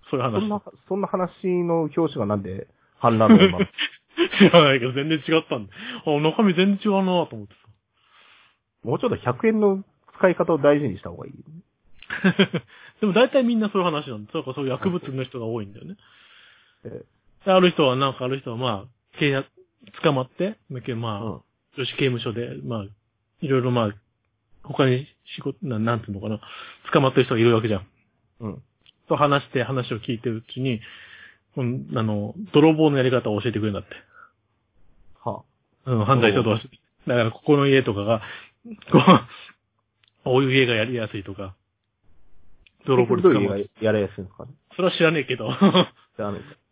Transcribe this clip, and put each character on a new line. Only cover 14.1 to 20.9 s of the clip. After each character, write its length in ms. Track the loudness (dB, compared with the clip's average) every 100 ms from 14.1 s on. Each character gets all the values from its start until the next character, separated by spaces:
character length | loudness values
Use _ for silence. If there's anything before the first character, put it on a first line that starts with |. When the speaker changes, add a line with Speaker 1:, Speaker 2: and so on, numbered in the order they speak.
Speaker 1:
な 80 | -12
ん 80 | -10
だ。 60 |
そ 60 | -8
う 40 |
か、 100 | -8
そ 100 | -6
う 20 | -6
い 20 |
う 40 |
薬 180 | -4 -4
物 180 | -6 -8
の 140 | -10
人 160 | -10 -8
が 60 | -8
多 160 | -8
い 40 | -10
ん 80 |
だ 60 | -14
よ 60 | -18
ね。 100 | -20 _ _ _ _ _ _ _ _
Speaker 2:
え 200 | -18 -18
え。 420 | -20 _ _ _ 2
Speaker 1:
で、 60 |
あ 80 | 4
る 120 | 4
人 160 | 4 0
は、 80 | 2
な 140 | -2
ん 40 |
か 120 | -2 -6
あ 20 |
る 120 | -6
人 120 | -8
は、 60 | -6
ま 300 | -4 -6 -10
あ、 300 | _ _ -4
契 100 | -2
約、 200 | -2 -6 _ _ _ _ -4
捕 100 | -2
ま 120 | 0
っ 60 | -4
て、 280 | _ -8 -8 _
だ 120 | -14
け 100 | -8